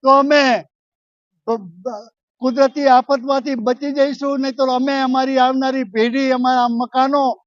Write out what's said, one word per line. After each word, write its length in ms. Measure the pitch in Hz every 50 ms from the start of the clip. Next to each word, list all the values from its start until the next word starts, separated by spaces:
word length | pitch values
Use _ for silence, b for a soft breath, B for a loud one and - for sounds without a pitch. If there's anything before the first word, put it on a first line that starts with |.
તો 80 | - 262
અમે 560 | 277 277 277 285 294 294 277 262 240 190 151 _ _ _ _ _ _ _ _ _ _ _ _ _ _ _ _ -
બ-, 80 | 233
બ-, 540 | 226 196 180 165 180 185 254 233 208 - - _ _ _ _ _ _
કુદરતી 460 | 240 254 240 269 269 269 262 294 285
આફતમાંથી 720 | 269 254 247 254 - 277 269 233 269 277 269 233 294 269
બચી 360 | 233 214 247 247 254 285 285
જઈશું, 500 | 277 285 269 285 277 - 277 277 277 269
નહીં 120 | 269 269 262
તો 100 | 269 269
અમે, 360 | 262 254 247 262 285 277 269
અમારી 380 | 269 262 254 262 262 262 269 262
આવનારી 460 | 254 254 262 262 269 262 262 269 254
પેઢી, 480 | 190 185 220 220 240 233 269 269 262
અમારા 360 | 254 254 247 254 254 254 247 240
મકાનો 680 | 233 233 247 240 - 262 262 269 285 285 269 254 220 - _